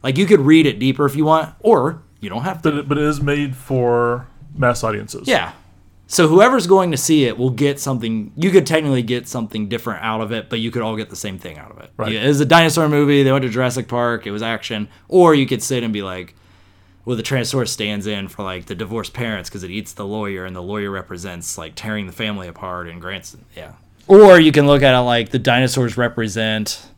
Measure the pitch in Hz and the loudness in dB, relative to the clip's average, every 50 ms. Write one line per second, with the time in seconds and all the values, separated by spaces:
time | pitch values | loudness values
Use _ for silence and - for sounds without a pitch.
0 | - 131 135 156 202 175 208 165 135 143 160 160 156 139 104 98 123 135 131 - | -2 -2 0 0 4 4 4 4 6 6 6 6 6 4 0 0 -2 -2 0 2
1 | 147 143 139 147 151 156 160 160 156 156 - _ - 214 226 151 123 156 165 160 | 0 -2 0 0 2 2 2 2 0 -4 -12 _ 2 4 4 4 2 -2 -4 -8
2 | - _ _ _ - 101 87 117 131 180 190 165 - 160 147 147 143 139 143 147 | -20 _ _ _ -12 -10 -8 -6 -6 -6 -8 -2 -2 -2 -2 -2 -4 -4 -2 0
3 | 147 151 151 139 139 143 143 147 143 139 131 127 - - 135 127 123 120 120 120 | 0 -2 -2 -2 -2 -2 -2 -2 -2 -6 -8 -12 -8 -4 -2 0 0 2 2 2
4 | 120 120 120 123 123 - _ - - - - - 131 120 120 - - 110 107 104 | 0 0 -2 -4 -8 -16 _ -20 -20 -18 -6 0 0 0 0 0 -4 -4 -4 -6
5 | 104 - - - - 262 247 - 87 82 - - _ _ _ _ _ _ _ _ | -8 -12 -14 -10 -2 -2 0 0 -2 -4 -12 -18 _ _ _ _ _ _ _ _
6 | _ _ - - 170 156 160 185 214 247 269 247 170 175 190 190 185 175 156 127 | _ _ 2 2 4 6 6 6 6 6 4 0 2 4 4 4 4 0 -2 -4
7 | - - 160 151 135 120 104 117 123 131 123 107 143 143 139 139 - 143 131 120 | 0 2 2 2 2 0 0 -2 -2 -2 -2 0 -2 -2 -2 -4 -6 -6 -4 -4
8 | 117 113 113 110 104 110 - 143 170 196 180 190 135 - 165 160 156 143 135 123 | -4 -4 -4 -4 -6 -8 -6 -2 -2 4 4 4 4 4 -2 -2 0 0 -2 -2
9 | 117 110 123 123 120 - - 123 113 104 - 110 107 101 117 113 - 117 104 73 | -2 -4 -6 -6 -6 -10 -10 -8 -8 -8 -8 -8 -6 -6 -6 -6 -6 -8 -10 -6
10 | 95 110 110 110 110 104 117 110 - _ - 117 110 117 113 120 113 110 110 107 | -6 -6 -4 -4 -6 -6 -6 -8 -8 _ -6 -6 -6 -4 -6 -4 -4 -4 -6 -6
11 | 107 - 98 - - 104 95 92 - 87 76 73 - - - - - - _ - | -10 -12 -12 -12 -10 -10 -10 -12 -14 -16 -16 -18 -20 -20 -20 -20 -20 -18 _ -8
12 | 104 107 110 107 110 139 147 139 147 131 160 170 165 160 160 165 160 151 151 147 | -6 -6 -4 -2 0 0 2 2 2 4 4 6 6 4 2 0 0 2 2 2
13 | 147 143 143 143 139 131 131 139 131 123 107 123 127 127 120 131 113 - 123 120 | 2 4 4 4 4 4 2 0 -2 -2 -2 -2 -2 -2 -2 -6 -8 -4 -4 -2
14 | 120 120 117 110 - 107 101 107 113 113 113 107 - - 117 104 104 - - _ | -2 -2 -4 -4 -8 -10 -8 -6 -6 -6 -6 -8 -8 -8 -8 -8 -8 -10 -12 _
15 | _ - - 185 180 165 156 143 135 131 131 110 - - 135 123 117 113 107 104 | _ 2 4 6 6 6 6 4 2 0 -2 -4 -4 -4 -4 -4 -4 -4 -6 -6
16 | 98 95 92 92 90 - _ _ _ _ _ _ _ _ _ _ _ _ _ _ | -6 -8 -10 -10 -12 -14 _ _ _ _ _ _ _ _ _ _ _ _ _ _
17 | _ 117 123 113 110 - 135 127 117 - - 135 120 104 - - 107 104 104 101 | _ -6 -6 -6 -4 -4 -4 -4 -4 -2 -2 -4 -4 -4 -6 -6 -4 -4 -4 -6
18 | 95 107 104 101 98 92 - - 101 92 92 92 87 - 98 85 110 92 110 113 | -6 -6 -8 -8 -10 -12 -12 -12 -10 -10 -10 -12 -12 -12 -10 -10 -10 -8 -8 -10
19 | 101 - - 127 120 113 107 98 90 - - 101 90 87 92 107 98 - - - | -10 -10 -10 -8 -8 -6 -6 -8 -10 -12 -14 -14 -12 -10 -10 -10 -12 -12 -14 -12
20 | 104 98 104 110 104 101 98 92 92 92 90 90 87 92 104 104 101 101 98 95 | -10 -8 -8 -8 -8 -8 -8 -10 -10 -12 -12 -12 -10 -8 -8 -8 -6 -6 -8 -10
21 | 90 - 98 87 87 98 87 85 82 - - - 80 80 80 - - 110 107 107 | -10 -12 -14 -14 -12 -14 -14 -12 -12 -12 -12 -12 -14 -14 -16 -12 -10 -8 -8 -8
22 | 101 92 87 - 113 107 104 98 92 87 82 - 101 92 90 90 87 85 85 87 | -8 -10 -10 -8 -8 -8 -8 -8 -12 -14 -14 -14 -12 -12 -10 -10 -12 -14 -16 -14
23 | 82 90 98 92 - - - - _ _ _ 85 80 - - _ _ _ _ _ | -14 -12 -14 -12 -14 -18 -20 -20 _ _ _ -20 -20 -20 -20 _ _ _ _ _
24 | _ - 196 208 214 196 180 170 160 156 143 151 143 143 143 139 139 135 127 127 | _ 8 10 10 12 12 10 10 8 6 6 4 4 6 4 6 6 4 4 4
25 | 123 123 120 117 113 - - 127 104 135 120 123 131 123 - 135 123 117 98 123 | 2 2 0 0 -2 -2 -4 -2 0 2 2 2 2 0 0 -2 -2 -2 -2 -2
26 | 123 117 120 120 113 107 92 113 110 110 110 110 107 - - - - - - | -2 -2 -2 -4 -6 -4 -4 -4 -2 -2 -2 -4 -4 -6 -8 -12 -16 -20 -20